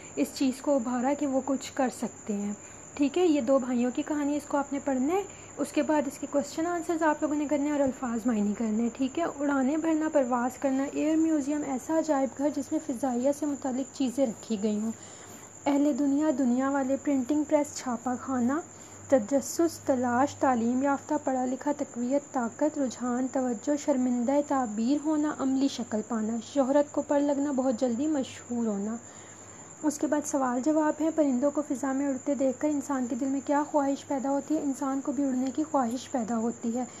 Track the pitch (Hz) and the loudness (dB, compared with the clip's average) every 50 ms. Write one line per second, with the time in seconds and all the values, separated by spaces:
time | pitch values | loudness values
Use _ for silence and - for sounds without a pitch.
0 | - - - - 277 - - - 277 254 247 - - 302 285 269 226 247 247 247 | -18 -8 -4 -2 -2 -2 0 0 0 0 0 0 0 2 2 2 2 0 0 0
1 | 254 277 294 294 302 269 262 262 254 285 269 254 - - - - 262 233 - - | 2 0 2 2 0 0 0 0 0 0 -2 -2 -2 -4 -2 0 0 0 -2 -4
2 | 240 - - - - - 208 202 202 202 208 - - - - - - - - - | -6 -6 -6 -8 -6 -4 -4 -2 -2 -4 -6 -8 -12 -18 -20 -20 -20 -12 -2 0
3 | 294 269 - 359 370 330 294 285 233 269 269 269 247 247 254 233 247 247 240 302 | 0 2 4 4 4 4 4 4 4 4 4 4 4 2 0 0 0 0 0 -2
4 | 285 - 302 294 285 285 294 285 - - 302 277 277 - 277 277 - 285 262 254 | -2 -2 -2 0 0 0 -2 -2 -2 -2 -2 -2 0 -2 -4 -4 -2 0 0 0
5 | 262 302 370 415 392 - - - - - - - 269 - - 302 277 311 302 302 | 2 2 2 0 -2 -4 -10 -16 -18 -12 -6 -6 -6 -2 0 0 2 4 2 2
6 | - 277 - - 285 - - 285 285 - - 320 320 349 349 339 330 - 339 311 | 2 0 -4 -8 -6 -2 0 -2 -2 -2 -4 -4 -2 -2 -2 -2 -2 -2 0 2
7 | 330 302 302 302 311 277 302 294 294 262 302 277 285 302 294 277 285 262 254 - | 2 2 2 2 0 0 0 -2 0 0 0 2 2 2 2 2 2 2 0 -2
8 | 262 233 233 226 202 247 226 208 202 208 202 - 226 214 214 226 233 226 - - | -4 -4 -2 0 0 2 2 2 2 2 0 0 0 0 2 0 0 0 0 -2
9 | 269 262 - 330 339 - - 277 294 285 285 269 254 262 311 320 320 330 311 311 | -2 -2 0 -2 -2 -2 -2 -2 0 0 2 2 2 2 2 2 2 2 2 2
10 | 311 311 311 294 254 240 254 240 240 262 - - - 269 262 269 277 294 277 285 | 0 2 2 2 2 4 2 0 0 -2 -2 -2 0 0 2 0 0 -2 -2 0
11 | 294 311 320 311 320 320 311 294 254 285 302 294 - 277 262 247 - - 320 320 | 0 2 4 4 4 4 2 2 0 0 -2 -2 -2 -4 -4 -4 -2 0 0 0
12 | 311 311 285 269 269 233 - - 277 294 - 285 262 - 311 302 - - 254 220 | 2 2 2 2 2 0 0 0 0 0 0 -2 -4 -2 -4 -2 -2 -4 -4 -2
13 | 285 262 240 240 254 285 285 - 311 294 277 - - 262 247 262 269 - - - | -2 0 0 2 2 2 0 0 -2 -2 -2 -2 -4 -4 -2 -4 -4 -6 -4 -2
14 | 269 240 240 285 269 226 185 - - - 220 190 220 214 208 208 220 226 - - | -2 0 2 2 0 0 0 -6 -6 -4 -2 0 0 0 0 0 -2 -4 -6 -8
15 | - - - - - - - - - - - - - 285 285 285 285 294 269 262 | -14 -20 -20 -20 -18 -18 -18 -20 -20 -20 -20 -4 -2 0 2 4 4 2 2 2
16 | 294 277 277 285 311 311 269 262 262 240 240 254 269 277 285 277 254 254 269 269 | 2 2 2 4 2 2 2 2 2 2 2 2 2 2 2 0 0 0 -2 0
17 | - 294 277 262 240 - 294 302 285 - 311 294 294 - - - - 254 226 - | 0 0 0 0 2 2 0 0 2 4 2 2 2 -2 -6 -8 -6 -4 -6 -4
18 | - 254 254 247 - 269 262 247 233 247 285 339 - - - - - - - - | -2 -4 -4 -4 -4 -2 0 0 2 2 0 -2 -4 -8 -14 -20 -20 -20 -20 -18
19 | - - 277 254 202 - 277 262 - - - - 339 330 - - - - 269 247 | 2 4 4 4 4 2 0 0 0 0 0 2 2 2 0 -2 -2 0 0 2
20 | 254 247 240 247 285 285 - - 302 269 254 226 226 240 247 254 277 277 277 277 | 2 2 2 2 2 2 2 0 2 2 4 4 2 2 2 2 2 2 0 0
21 | - - 302 294 - 277 262 254 254 254 262 262 - 294 285 - 269 - - 240 | 0 -2 -2 0 0 0 0 0 0 -2 -2 -2 -2 -4 -2 -2 -4 -6 -4 -4
22 | 240 247 277 285 - - - 254 233 220 - - 294 302 302 294 269 233 - - | -2 0 0 0 0 -2 -2 -2 -2 -2 0 0 0 0 2 0 -2 -2 -2 -4
23 | 240 247 240 254 262 254 - 269 254 247 233 208 - 294 294 285 - 302 277 254 | -2 -2 0 0 -2 0 0 0 0 0 -2 -2 0 0 0 0 2 0 2 2
24 | 254 254 247 240 240 262 277 294 294 - 277 262 254 214 208 220 226 254 294 294 | 2 2 2 2 2 2 2 2 2 2 0 0 0 0 0 0 2 2 2 2
25 | 277 311 311 294 302 302 302 - 269 262 262 269 277 262 - 247 220 - 220 214 | 2 2 2 2 0 0 -2 -2 0 0 2 2 2 0 0 -4 -6 -4 -4 -4
26 | - - 240 214 214 220 233 226 - - - 285 247 254 285 294 285 - - 294 | -2 -2 -2 -2 0 -2 -2 -4 -6 -2 0 2 2 4 4 2 2 2 -2 -4
27 | 285 - 294 285 285 294 277 277 285 294 269 262 254 269 233 - 262 247 233 233 | 0 2 2 2 4 2 2 0 0 0 0 2 2 0 0 2 0 0 0 0
28 | 294 311 311 269 240 - - - - - 240 233 233 220 202 196 202 214 233 233 | 0 0 0 0 -2 -4 -8 -14 -8 -4 -2 0 0 0 0 -2 -2 -4 -6 -8
29 | - - - - - - - - - - - - - - - - 311 294 285 - | -10 -16 -20 -20 -20 -20 -20 -20 -20 -20 -20 -20 -20 -20 -10 -2 -2 -2 0 0
30 | 311 269 302 294 285 - 302 277 262 247 240 262 233 311 302 311 302 302 294 294 | 0 0 0 0 0 0 0 0 2 2 0 0 2 2 4 4 4 2 2 2
31 | 311 320 311 320 294 285 247 247 285 285 - 302 285 - 277 226 285 269 262 269 | 0 2 2 4 4 4 4 2 2 2 2 0 -2 -2 -4 -2 -2 -2 0 0
32 | 285 277 254 254 - 294 285 233 269 262 247 - 302 302 294 277 - - 277 262 | 0 0 -2 -2 -2 -2 0 2 2 0 0 0 0 0 0 0 -2 -2 -2 -2
33 | 247 233 277 233 285 269 277 277 - - 285 285 294 294 - 294 277 277 277 - | -2 -2 -2 -2 -2 -2 -2 -2 0 2 2 2 2 2 0 2 2 2 0 -2
34 | - - 285 262 220 277 277 285 277 - 302 311 294 277 254 - 285 269 269 277 | -2 -4 -2 -2 0 0 0 0 0 0 -2 0 0 -2 -2 -2 -2 -2 -2 -2
35 | - 302 247 285 285 269 254 254 262 269 - 302 302 302 - 277 247 226 247 254 | -2 -2 0 0 0 2 2 0 0 0 -2 -2 -2 0 2 2 2 0 -2 -4
36 | - - - 247 220 185 233 220 220 233 233 - - 233 226 254 247 - - - | -6 -4 -4 -2 -2 0 0 0 0 -2 -2 -2 -4 -2 -2 -2 -4 -6 -10 -16